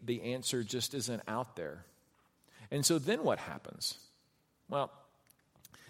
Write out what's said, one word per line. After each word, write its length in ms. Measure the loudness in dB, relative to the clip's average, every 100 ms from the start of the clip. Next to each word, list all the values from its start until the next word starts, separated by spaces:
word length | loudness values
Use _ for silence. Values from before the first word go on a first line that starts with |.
the 300 | -2 0 0
answer 280 | -2 0 0
just 320 | 0 -2 -2
isn't 280 | -2 -2 -2 -2
out 300 | -2 -2 -4
there. 280 | -6 -6 -14 -20 _ _ _ _ _ -20 -4
And 160 | 2 6
so 140 | 6
then 240 | 4 2
what 160 | 4 4
happens? 580 | 0 -8 -10 -6 -6 -6 -12 _ _ _ _ _ -4
Well, 240 | 0 0 -4 -20 _ -20 _ _ _ -20 -20 -20